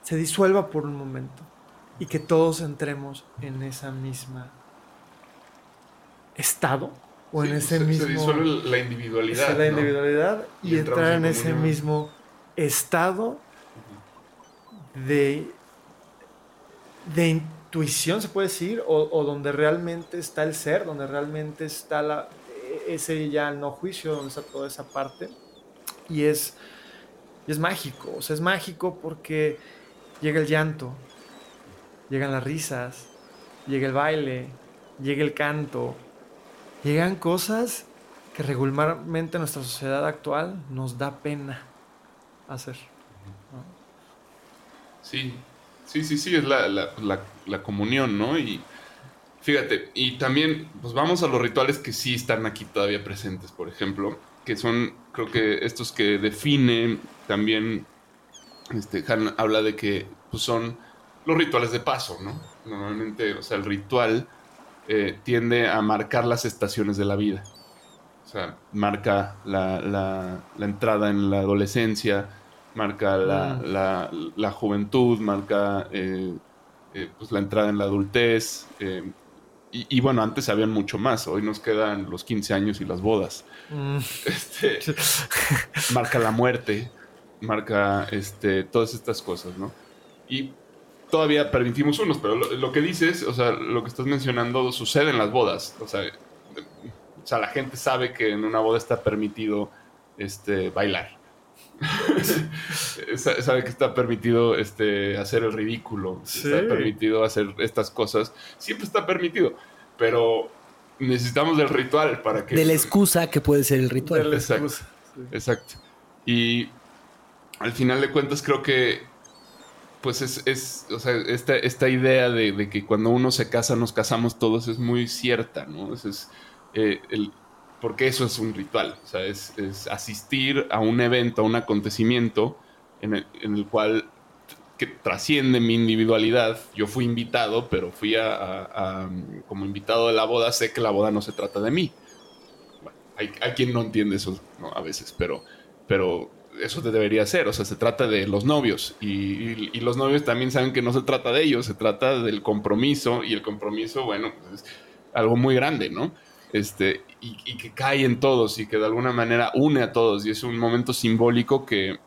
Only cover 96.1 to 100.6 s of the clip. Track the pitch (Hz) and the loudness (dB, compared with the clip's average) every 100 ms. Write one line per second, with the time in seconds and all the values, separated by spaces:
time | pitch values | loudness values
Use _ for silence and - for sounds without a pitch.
96.1 | - - - - - - - 120 - - | -10 -20 -20 -18 -18 -18 -18 -18 -18 -20
97.1 | - - 117 107 143 131 127 - 127 123 | -20 -4 -2 -2 -4 -6 -4 -2 0 -2
98.1 | - 110 104 107 110 110 113 - 117 - | 0 0 0 0 2 2 2 0 -2 0
99.1 | 107 104 104 110 104 101 - - _ _ | -2 -4 -4 -4 -2 -4 -10 -20 _ _
100.1 | - 101 - - 98 | -10 -10 -8 -2 -2